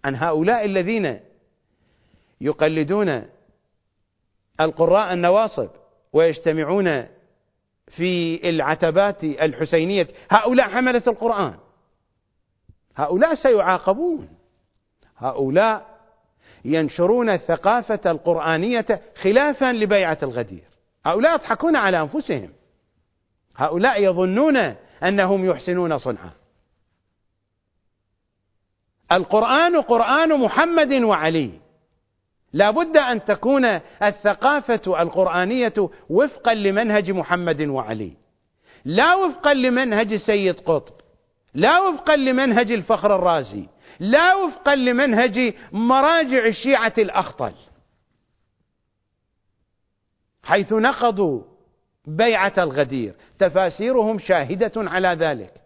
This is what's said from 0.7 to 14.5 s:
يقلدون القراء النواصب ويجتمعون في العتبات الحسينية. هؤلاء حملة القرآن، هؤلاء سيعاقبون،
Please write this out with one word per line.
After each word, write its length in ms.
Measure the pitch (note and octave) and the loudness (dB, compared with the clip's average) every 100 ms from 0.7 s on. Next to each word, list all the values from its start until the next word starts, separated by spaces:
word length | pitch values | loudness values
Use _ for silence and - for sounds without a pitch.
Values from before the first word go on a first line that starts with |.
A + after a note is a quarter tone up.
| F#3+ F3+ A3+ F3 G#2 - _ _ _ _ _ _ _ _ _ _ _ | -2 -2 -2 -4 -6 -14 _ _ _ _ _ _ _ _ _ _ _
يقلدون 880 | C3 D#3 D#3 D#3+ D3+ G3+ G3 C3 - _ _ _ _ _ _ _ _ _ _ _ _ - | -6 0 0 0 -2 -2 -2 -4 -8 _ _ _ _ _ _ _ _ _ _ _ _ -4
القراء 520 | D#3+ D#3 E3 F#3+ G#3 | -4 2 4 4 2
النواصب 560 | F3+ F3 G3 A3 - G#2+ - _ _ _ | 0 2 2 0 -4 -8 -10 _ _ _
ويجتمعون 960 | D3 E3 D#3 E3+ D#3+ D3+ G3 F#3 C#3+ A#2 _ _ _ _ _ _ _ _ | 2 2 2 -2 -2 -2 0 0 -2 -6 _ _ _ _ _ _ _ _
في 520 | - F3+ F3+ E3 E3 F3 | -6 -2 -2 -4 -4 -4
العتبات 720 | E3 C#3+ D#3 E3+ D#3+ G3+ G3 | -2 -2 0 0 2 0 -2
الحسينية. 840 | D#3+ C#3 D#3 D3 D#3 E3 E3 G3+ E3 - - | -6 -2 -2 -2 -2 0 0 -2 -4 -6 2
هؤلاء 380 | G#3 A3 B3+ A3+ | 2 4 2 2
حملة 340 | A#3 B3+ A#3+ B3 | 0 0 0 0
القرآن، 480 | G#3+ A3+ G#3 E3 F2 _ _ _ _ _ _ _ _ _ _ _ _ _ - | -2 -4 -2 -4 -6 _ _ _ _ _ _ _ _ _ _ _ _ _ -6
هؤلاء 380 | D3 F3+ D#4+ | -2 2 0
سيعاقبون، 920 | D#4 C4+ A3 F3 F#3 - G#3 F4 D#4+ - _ _ | 2 2 2 2 0 0 -2 -2 -6 -10 _ _